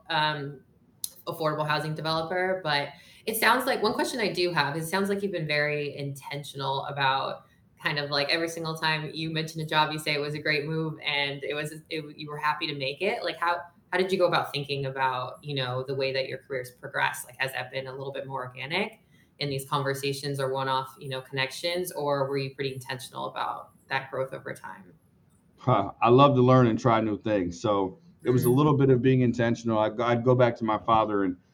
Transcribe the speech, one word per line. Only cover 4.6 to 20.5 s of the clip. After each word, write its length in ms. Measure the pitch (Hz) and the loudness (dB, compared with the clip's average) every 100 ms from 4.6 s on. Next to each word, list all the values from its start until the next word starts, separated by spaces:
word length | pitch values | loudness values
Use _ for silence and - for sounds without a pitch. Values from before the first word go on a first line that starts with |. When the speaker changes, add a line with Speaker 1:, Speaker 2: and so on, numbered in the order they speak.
| 156 156 | 0 -2
Speaker 1:
is, 100 | 160 | -2
it 40 | |
sounds 180 | 190 196 | 0 0
like 140 | 202 | 0
you've 100 | 202 | -2
been 140 | 180 156 | -2 -2
very 500 | 147 147 147 147 143 | 0 0 -2 -4 -6
intentional 880 | 143 139 - 143 147 139 139 139 120 | -8 -8 -10 -10 -10 -8 -4 -4 -4
about 580 | 139 135 135 - - - _ _ _ | -2 0 0 -2 -8 -14 _ _ _
kind 160 | 170 147 | -4 -2
of, 120 | 143 | 0
like, 180 | 143 143 | 0 2
every 200 | 165 165 | 0 0
single 260 | 165 160 160 | -4 -6 0
time 340 | 160 156 151 | 2 2 -2
you 160 | 156 160 | -6 -4
mention 300 | 160 160 160 | -4 -4 -6
a 60 | 156 | 0
job, 260 | 156 151 | 2 2
you 60 | 156 | 0
say 160 | 156 | -2
it 60 | 147 | -2
was 140 | 147 | -2
a 40 | 147 | -4
great 280 | 156 151 147 | 0 0 0
move 320 | 160 160 143 - | -2 -4 -4 -2
and 360 | 147 143 143 | 0 0 -2
it 100 | 143 | -4
was, 180 | 147 151 156 - | -4 -6 -8 -8
it, 160 | 160 147 151 | -8 -8 -10
you 120 | 151 | -12
were 100 | 147 | -4
happy 280 | 151 151 160 | -2 -2 -4
to 80 | |
make 260 | 143 135 139 | -4 -4 -2
it. 200 | 190 233 | -2 -2
Like, 160 | 170 - | -4 -2
how, 200 | 170 175 - - _ | -2 -2 -4 -18 _
how 80 | 180 | 0
did 120 | 185 | 2
you 60 | 185 | 2
go 80 | 175 | 4
about 260 | 160 120 | 2 0
thinking 340 | 143 143 139 139 | -4 -4 -4 -4
about, 520 | 135 131 127 127 - | -2 -2 -2 -6 -10
you 120 | 147 | -6
know, 300 | 139 127 127 131 | -4 -2 -4 -4
the 80 | |
way 180 | 135 135 | -2 -2
that 160 | 135 131 | -2 -4
your 100 | 131 | -8
career's 320 | - 135 123 | -8 -8 -8
progressed? 560 | - - 139 135 - - | -12 -8 -2 -2 -2 -10
Like, 100 | - | -6
has 140 | 135 | -4
that 180 | - 127 | -4 -8
been 160 | 131 131 | -8 -8
a 60 | |
little 200 | 135 139 | -8 -8
bit 140 | 135 135 | -8 -8
more 180 | 135 127 | -8 -8
organic 540 | 127 131 175 220 - _ _ _ - | -10 -4 -2 -2 -6 _ _ _ -8
in 100 | 143 | -4
these 180 | 135 - | -4 -2
conversations 720 | 143 139 139 139 139 147 139 | -2 -2 -2 -4 -4 -4 -4
or 120 | 131 | -2